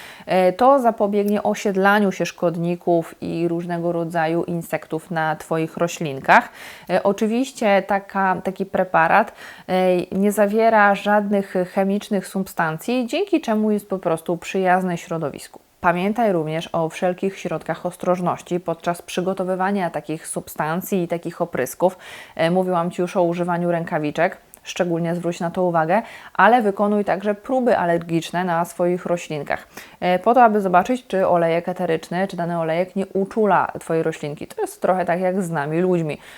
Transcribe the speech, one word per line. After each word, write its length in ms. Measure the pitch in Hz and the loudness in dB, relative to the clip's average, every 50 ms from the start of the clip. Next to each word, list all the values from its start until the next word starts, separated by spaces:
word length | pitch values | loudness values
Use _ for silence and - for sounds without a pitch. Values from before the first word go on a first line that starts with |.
| - - - - - | -18 -18 -20 -14 -4
E, 280 | - 175 185 185 185 180 | 0 2 4 4 4 4
to 260 | 185 247 262 277 277 | 4 6 6 6 6
zapobiegnie 640 | 240 233 214 - 214 202 208 208 202 202 208 202 - | 4 2 2 2 0 0 2 0 0 0 0 0 0
osiedlaniu 680 | 208 214 - - 214 190 190 190 196 202 214 208 190 | -2 -2 -2 -2 0 2 2 4 4 4 4 4 2
się 140 | 180 - 170 | 0 -2 -4
szkodników 880 | - - - 180 170 165 170 170 175 180 175 - 180 170 170 165 - - - | -6 -4 -2 -2 -2 0 0 -2 -2 -4 -2 0 2 2 2 0 -2 -8 -10
i 260 | 180 170 170 165 170 | -6 -6 -2 -2 -2
różnego 440 | 170 170 170 175 175 175 170 170 175 | -2 -2 -2 -4 -4 -4 -2 -2 -2
rodzaju 520 | 170 170 170 165 175 170 160 160 165 170 - | -2 -2 -4 -2 -2 0 0 0 0 0 -2
insektów 680 | - 170 170 165 - 165 156 - - - 160 - - | -2 -4 -6 -4 -4 -6 -6 -4 -6 -6 -6 -6 -6
na 240 | 180 160 160 156 156 | -4 -2 -2 -2 -2
Twoich 420 | 156 - - 165 160 160 160 - | -4 -4 -4 -2 -2 -2 -2 -2
roślinkach. 720 | - 170 170 - - 170 147 135 135 139 - 185 233 233 - - - - - - - - - | -2 -2 -2 -2 -4 -6 -6 -6 -2 2 4 4 4 4 0 -6 -18 -18 -18 -18 -14 -6 -2
E, 140 | 175 - - | 0 0 2
oczywiście 800 | 196 202 202 220 208 226 240 269 262 - - 240 208 202 190 190 | 0 0 0 0 0 0 0 -2 -4 -4 -2 2 2 4 2 2
taka, 540 | - 208 196 196 - - 196 190 190 185 - - | 0 -2 -4 -4 -4 -2 0 0 0 0 -2 -2
taki 220 | 196 190 - 190 | -4 -4 -4 -4
preparat, 680 | 190 - 190 185 185 - 165 160 165 175 196 220 - - - - - - - - | -2 0 0 0 2 4 4 4 6 4 4 4 2 -4 -16 -18 -20 -20 -14 -6
e, 300 | - 185 185 185 185 185 180 - - - | -2 0 2 2 2 2 2 0 -2 -2
nie 160 | 190 196 208 | 0 0 2
zawiera 640 | 202 214 208 202 208 220 220 226 226 214 202 202 202 | 2 2 0 2 2 2 4 4 6 6 6 6 4
żadnych 580 | 190 - 202 208 214 208 202 208 202 196 - - 185 180 180 - | 2 2 2 2 2 2 2 0 0 0 0 -2 -2 -2 -2 -2
chemicznych 540 | 202 196 196 196 208 - - 208 190 185 | -2 0 0 0 -2 -2 -2 -4 -4 -4
substancji, 800 | - - 190 185 - - - 170 160 160 160 - - 247 254 247 | -4 -4 -6 -6 -4 -2 -2 -2 -2 -2 -4 -4 -2 -2 -2 -2
dzięki 340 | 233 277 320 403 392 - 302 | -2 -2 -2 0 0 0 0
czemu 300 | - 240 214 214 214 220 | 0 0 0 2 2 2
jest 180 | 208 202 202 - | 0 0 -2 -4
po 80 | 190 | -6
prostu 400 | 185 - 175 160 160 - - 175 | -2 -2 -2 -2 -2 -2 -2 -4
przyjazny 600 | 170 - - - 190 185 180 180 190 185 185 170 | -4 -4 -4 -2 0 2 2 2 2 2 0 -2
środowisku. 600 | 165 - - 170 160 160 139 - - - - - - _ _ _ _ | -4 -6 -6 -6 -4 -4 -4 -6 -8 -14 -18 -20 -20 _ _ _ _
Pamiętaj 500 | - 180 170 175 185 202 220 247 233 208 | 0 0 2 2 0 0 0 0 2 2
również 380 | 185 165 151 156 156 160 165 - | 2 0 0 -2 -4 -6 -6 -4
o 180 | - 170 165 160 | -2 -2 -2 -2
wszelkich 500 | - - 190 180 180 180 196 190 190 - | -2 -2 -2 -2 0 0 -2 -4 -4 -4
środkach 460 | - 202 160 151 - - 170 - - | -6 -6 -6 -6 -4 -6 -6 -6 -6
ostrożności 720 | 175 175 - - 185 180 180 180 170 131 - - - 175 180 | -8 -8 -4 0 0 0 2 0 -2 -2 -4 -4 -4 -4 -4
podczas 420 | 180 175 160 - - 175 175 - | -2 -4 -6 -4 -4 -4 -4 -4
przygotowywania 880 | - - - 185 180 190 190 190 185 180 185 180 185 196 202 202 180 165 | -8 -8 -4 -4 -2 -2 -2 -2 -2 -2 -2 -2 0 0 0 0 -2 -2
takich 380 | - 151 - - 156 160 - | -4 -6 -6 -6 -8 -8 -8
substancji 760 | - - 175 - - - - 156 156 160 185 196 - 208 185 170 | -10 -10 -10 -10 -8 -6 -4 -4 -2 -4 -4 -4 -2 -2 -2 0
i 40 | |
takich 340 | 170 175 170 - 165 170 - | -2 -4 -6 -6 -8 -6 -6
oprysków. 560 | 175 170 - - 123 - - - 170 185 185 - - - - - - - - | -6 -4 -2 -4 -4 -4 0 2 2 2 2 -2 -12 -18 -18 -18 -20 -10 -4
E, 160 | - 165 165 | 0 0 2
mówiłam 400 | 175 185 185 185 180 170 170 180 | 2 2 2 2 0 0 0 -2
Ci 100 | - - | -2 -2
już 160 | 180 175 - | -2 0 2
o 60 | 196 175 | 2 2
używaniu 480 | 170 170 180 175 180 175 170 175 175 | 2 2 0 -2 -2 -2 0 0 0
rękawiczek. 640 | 170 165 170 185 180 156 151 147 147 170 165 190 - - - _ - - - | 0 -2 -2 -2 -4 -2 -2 -2 0 0 0 0 -2 -6 -18 _ -20 -20 -16
Szczególnie 520 | - - - 185 175 170 165 170 165 170 | -8 -4 -2 -2 0 0 0 0 -2 -2
zwróć 240 | 175 165 170 175 - | -2 -2 -4 -4 -4
na 120 | 175 170 | -4 -4
to 120 | 175 190 185 | -2 0 0
uwagę, 380 | 180 170 165 160 160 185 220 233 - - - - - - | 2 2 2 2 2 2 0 0 -4 -10 -20 -20 -6 2
ale 280 | - 185 214 240 254 | 4 6 6 6 6
wykonuj 440 | 214 202 196 - 208 208 208 208 202 | 4 2 0 2 2 2 2 2 0
także 300 | - 165 185 196 214 202 | 0 -2 -2 -2 -2 -4
próby 420 | 202 - - 262 262 240 254 196 | -4 -4 -2 -2 0 2 2 2
alergiczne 680 | - 180 175 170 170 170 170 165 165 160 - - 170 185 | 2 2 2 0 0 0 -2 -2 -2 -2 -4 -4 -4 -2
na 220 | 185 165 165 175 | 0 0 -2 -2
swoich 400 | 170 - - 180 175 180 175 - | -4 -4 -2 -2 0 0 -2 -2
roślinkach, 640 | 175 175 170 - - 156 147 147 - - - - - - - - - - - | -2 -4 -4 -4 -6 -8 -8 -6 -6 -6 -6 -8 -12 -20 -20 -20 -20 -10 -4
e, 200 | 180 180 180 180 | -2 0 0 2
po 140 | 185 220 240 | 2 4 6
to, 100 | 262 240 | 8 6
aby 180 | 226 208 214 | 6 6 2
zobaczyć, 460 | 190 185 180 175 196 - 254 247 - | 2 4 4 4 4 2 0 -4 -4
czy 200 | - - 190 185 | -4 -2 0 2
olejek 420 | - 175 170 170 165 165 175 170 185 | 4 4 4 4 2 2 0 -2 -4
eteryczny, 580 | 180 - 185 165 160 160 - - 175 175 196 | -4 -4 -2 -2 -2 -2 -4 -4 -4 -4 -4
czy 100 | 190 - | -4 -4
dany 220 | 175 170 170 175 170 | -4 -4 -4 -2 -2
olejek 360 | 165 160 160 170 180 180 - | -2 0 0 0 -2 -2 -2
nie 120 | 196 208 | -4 -4
uczula 600 | 196 - 190 196 196 - 226 214 202 175 151 131 - - - | -2 -2 -2 -2 -2 0 0 2 4 4 4 2 0 -4 -8
Twojej 240 | - - 165 160 165 | -6 -2 -2 0 0
roślinki. 440 | 165 156 - - 147 147 - - | -2 -2 -4 -6 -8 -8 -10 -12
To 140 | - - - | -12 -8 -6
jest 200 | 415 - - - | -6 -6 -4 -2
trochę 240 | - 185 185 185 175 | 0 2 2 2 0
tak 140 | 175 170 180 | 0 0 0
jak 220 | 190 180 185 202 | 0 0 0 0
z 80 | 190 165 | -2 -2
nami 320 | 165 151 143 151 156 165 | -2 -4 -2 -2 0 0
ludźmi. 360 | 180 185 180 170 165 151 139 - - - - | 2 2 2 2 0 -2 -6 -8 -12 -18 -20